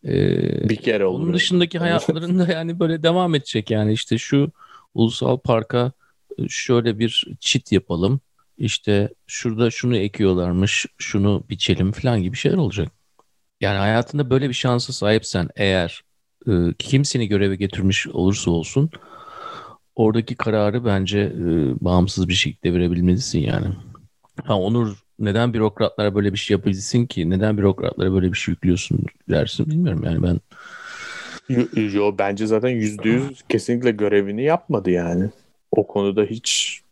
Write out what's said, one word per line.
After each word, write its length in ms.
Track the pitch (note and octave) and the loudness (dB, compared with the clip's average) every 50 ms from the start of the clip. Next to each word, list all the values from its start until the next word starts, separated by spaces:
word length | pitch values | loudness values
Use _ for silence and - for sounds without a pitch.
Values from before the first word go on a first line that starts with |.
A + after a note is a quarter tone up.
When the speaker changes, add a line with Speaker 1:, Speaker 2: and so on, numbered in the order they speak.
| - | -6
Speaker 1:
Ee, 640 | - - - - G1+ G1+ G1+ G1+ G1+ G1+ G1+ - - | -2 0 2 2 2 2 2 0 0 -2 0 -2 -2
Speaker 2:
Bir 80 | A2 | -2
kere 300 | G#2 - A#2+ A2 G#2 G2 | -2 0 0 0 2 2
Speaker 1:
onun 180 | F#2 F#2 C3+ D#3 | 0 0 0 -2
Speaker 2:
olur. 100 | E3+ E3+ | 0 0
Speaker 1:
dışındaki 440 | F3+ - - F3+ F3 F3 E3+ - E3+ | 0 0 2 2 2 2 2 0 -2
hayatlarında 760 | E3+ E3+ E3+ E3 - - D#3 D#3+ E3 F3 F3+ F#3 F3+ E3+ E3+ | -2 0 0 0 0 -2 -2 -2 -2 0 0 2 2 2 0
yani 280 | D#3+ E3 E3 E3+ F3 | -2 -4 -6 -2 0
böyle 220 | F3 D#3+ E3 E3 D3+ | 0 0 0 2 2
devam 320 | E3 E3+ F3+ F3+ F3 D#3+ | 2 2 4 2 2 2
edecek 360 | C#3+ C3 - - A2 G#2+ - | 0 -2 -2 -4 -2 -2 0
yani. 220 | A2 G#2+ G#2+ G#2+ G#2+ | 0 2 2 2 2
İşte 260 | A2+ - - A2+ A2+ | 0 0 -2 -2 -2
şu 320 | - - C#3+ C#3 C#3+ D3+ - _ - - - - _ _ - | 0 2 2 2 2 2 -2 _ -20 -20 -20 -20 _ _ 0
ulusal 440 | - A2+ A2+ A#2+ - C3 B2+ B2+ B2+ | 2 2 2 2 0 0 0 0 0
parka 540 | - - A#2 A2+ A2 - - A#2+ B2 B2+ - _ _ _ _ _ _ - - - - - | 0 0 0 0 0 0 -2 -2 -2 -2 -4 _ _ _ _ _ _ -14 -10 -8 -6 -6
şöyle 500 | - - - - B2+ A#2+ A2+ A#2+ G#2+ G#2 | -6 -6 -2 2 2 2 2 2 0 0
bir 280 | A#2 A2 - - - - - - | -2 -2 0 -2 -4 -4 -6 -8
çit 320 | - - - C3 - - G#2+ | -4 -2 -2 -2 0 2 0
yapalım. 480 | F#2 - - F2 E2 F2+ G2+ C3+ C3+ - _ _ _ _ _ _ - | 0 2 0 -2 0 0 2 0 0 -4 _ _ _ _ _ _ -6
İşte 500 | - G#2+ - - - - G#2 G2+ G2+ G#2+ - _ _ | -4 -4 -4 -4 -2 0 2 2 0 0 -4 _ _
şurada 440 | - - - - A#2+ A2 A2 A#2+ A#2 | -14 -10 -6 -4 -4 0 0 0 0
şunu 260 | - - - B2 B2 | 0 0 -2 0 0
ekiyorlarmış, 920 | G#2 G2 G#2 - - G#2+ F#2+ F#2 F2+ F2 F2+ F2 F#2 F#2+ G2+ - - - - _ - | 0 0 -2 -2 0 2 2 4 2 2 0 2 2 2 0 0 -2 -4 -6 _ -12
şunu 440 | - - - G2+ G2 G#2 G2+ E2+ - - | -8 -4 0 2 2 2 2 0 -2 -6
biçelim 420 | G#2+ - - - F#2 D2 F2+ F#2+ - | -8 -4 0 0 0 2 0 0 -2
falan 300 | - - B2+ A#2+ G#2+ F2+ | -2 -2 0 0 0 0
gibi 140 | F#2 B2+ | -2 -4
şeyler 200 | - - C#3+ - | -2 -2 0 0
olacak. 320 | F#3+ D3+ G2 E2+ F#2 D#2+ - - _ _ _ _ _ _ _ _ _ _ _ _ - | 2 0 0 -2 -4 -6 -6 -8 _ _ _ _ _ _ _ _ _ _ _ _ -4
Yani 180 | - G2+ G2+ G2 | -2 -2 0 2
hayatında 520 | G2 G#2 A2 A#2 A#2+ - - D3 C#3+ B2 | 2 2 2 2 0 0 -2 -4 -2 0
böyle 180 | C3 C3 C#3+ C3+ | 0 0 0 0
bir 60 | B2 | -4
şansa 380 | - - B2+ B2 A#2+ A#2+ - B2+ | -2 0 0 0 0 0 -4 -6
sahipsen 560 | - G2+ G#2 A2 A2 - - - F#2 E2+ - - | -2 2 2 2 2 2 0 -2 -2 -2 -2 -2
eğer, 480 | - G#2 G2 F#2+ F#2 F2 E2+ - - - _ _ _ _ _ _ _ - - | 0 0 2 2 2 0 -2 -4 -10 -20 _ _ _ _ _ _ _ -2 0
e, 40 | G2+ F2 F2 E2+ - - | 2 2 2 2 0 -4
kim 260 | - - C3+ C3+ C#3+ | -4 0 2 2 2
seni 240 | - - B2+ A#2 G2 | 2 0 -2 -2 0
göreve 280 | G#2 G2 G2+ G2 G2 | 0 2 2 2 0
getirmiş 500 | F2+ G2+ F#2+ - - F#2 F#2+ F#2+ - - - | -2 -4 -4 -2 0 2 2 2 0 -2 -4
olursa 420 | - - F2+ F#2+ G2+ - - F2 | -2 0 2 2 2 0 0 0
olsun 400 | E2+ E2+ D#2 - - C3+ D3 D#3+ - - - - - - - - - - - - - - - - - - _ _ - | 0 0 0 -2 0 0 0 0 -2 -8 -20 -20 -20 -20 -20 -20 -18 -16 -16 -14 -14 -16 -16 -18 -20 -20 _ _ -2
oradaki 380 | - A2+ A2 G#2+ A#2 A2+ - B2+ | 2 2 2 2 0 -2 -4 -4
kararı 500 | - - A2+ G#2+ G#2+ G#2 G#2 G#2 A#2+ A#2+ | -6 -4 -2 0 0 0 0 0 -2 0
bence, 340 | A2+ G2 G2 F#2+ F2+ G2+ G2+ | 0 0 0 0 0 0 0
e, 240 | G#2 D2+ - - E2+ F2 E2 E2 D2 C2 B1 - | 0 -2 -2 -4 -2 0 0 2 2 0 -2 -2
bağımsız 480 | - F2 F2+ F2+ F2 F#2+ - F#2 F2+ E2 | 0 2 4 4 4 2 2 0 0 0
bir 60 | F2+ | 0
şekilde 400 | F2 - - - - - F2+ F2 | 0 0 -2 -4 -4 -2 0 0
verebilmelisin 640 | F2+ F2 F2 F2 F2 F2 F2+ F2+ A#2 - - - E2 | 2 0 0 2 2 4 4 2 2 0 -2 -2 -2
yani. 280 | C#2+ - - - - - F#2+ - - - - - - - _ _ _ _ _ - - | 0 0 0 -2 -2 -4 -6 -8 -10 -18 -20 -20 -20 -20 _ _ _ _ _ -10 -4
Ha, 140 | - A2+ G2 | -2 0 0
Onur, 380 | F2+ G2+ A#2 A#2+ A#2 G#2+ G2 - _ _ _ - | 0 0 0 0 0 -2 -4 -8 _ _ _ -4
neden 360 | G#2 G#2 G2 A2+ A#2 A#2+ A2+ | -2 0 0 2 0 0 0
bürokratlara 600 | A2+ A2 G#2+ - - A2+ - - - G#2+ G#2 F#2+ | 0 0 0 0 0 -2 -2 0 0 -2 0 0
böyle 180 | G#2 G2+ G2+ F#2 | 2 0 0 0
bir 60 | G2+ | -2
şey 160 | - - G#2 | -2 0 0
yapabilsin 520 | F#2 - G#2+ F#2+ F#2+ G#2 - - B2 A#2+ | 0 2 0 -2 -2 -4 -2 0 0 0
ki? 240 | A#2+ - - E2 E2 | 0 -2 -4 -2 0
Neden 280 | F#2+ F#2+ G#2+ G#2+ G#2+ G2+ | 0 2 2 0 0 2
bürokratlara 540 | G2 G2 F#2 - - - - - - F#2+ F#2+ | 2 2 2 0 -2 -4 -2 -2 0 0 2
böyle 200 | F#2+ F2+ F#2 F2 | 2 2 0 0
bir 40 | - | -2
şey 140 | - - F2 | -2 -4 -4
yüklüyorsun 520 | - - F2+ F2+ F2+ - - - - - - - _ _ - | 0 2 0 0 0 0 -2 -2 -2 -2 -4 -8 _ _ -2
dersin? 360 | - D#2+ C#2 - - - - | 0 0 0 0 -2 -4 -4
Bilmiyorum 360 | D#3 D3+ E3 F3+ D3+ F2+ D#2 D#2+ | -2 0 0 0 0 0 -2 -2
yani 180 | D#2+ D#2+ D#2+ E2+ | -2 0 0 0
ben. 180 | F2 F2 - - _ - - - - - - - - - - - - - - - - - - - - | 0 0 -2 -4 _ -20 -20 -20 -20 -20 -18 -18 -18 -16 -16 -14 -14 -14 -14 -16 -16 -16 -12 -6 -2
Speaker 2:
Yo, 140 | C3 B2 B2 A#2+ - A2 G#2+ G#2 G2 | 0 0 0 0 0 -2 0 0 2
yo, 220 | G2+ G2+ G#2 G2 F#2+ | 2 2 2 2 0
bence 280 | G2+ G2 G2+ G2 A2 | 0 0 0 -2 0
zaten 220 | G#2+ A2 G#2+ A2+ B2+ | 0 2 2 2 2
yüzde 400 | B2+ A2+ G#2+ G#2+ G#2 G2+ - A2 | 0 0 -2 -2 -2 -2 0 2
yüz 340 | A#2 B2 C3+ C#3 C3 - - - | 2 2 0 -2 -8 -10 -6 -2
kesinlikle 420 | - A2 - - A#2+ A#2+ B2+ B2 | -2 -2 0 0 -2 0 2 0
görevini 520 | A2 G#2 G#2 G2+ G#2 G2+ G2+ G2 G2+ A2 C3 | 2 2 2 2 4 2 2 0 -2 -2 0
yapmadı 480 | D3+ E3 F3 - - D3 G#2+ F#2+ F#2 | 0 0 0 0 -2 -2 -2 0 2
yani. 400 | F2+ F2 E2+ E2+ E2+ F2 F#2+ G#2 - _ _ _ _ _ _ - - | 2 2 0 0 0 -2 -2 -2 -6 _ _ _ _ _ _ -4 0
O 140 | A2+ G2+ | 0 0
konuda 360 | - - G2+ G2 G2+ F#2+ G#2+ G#2 | 0 0 -2 0 0 2 0 0
hiç 580 | G2+ A2 A2+ - - - - - - - - _ _ | 0 -2 -6 -4 -2 -2 -2 -2 -4 -6 -12 _ _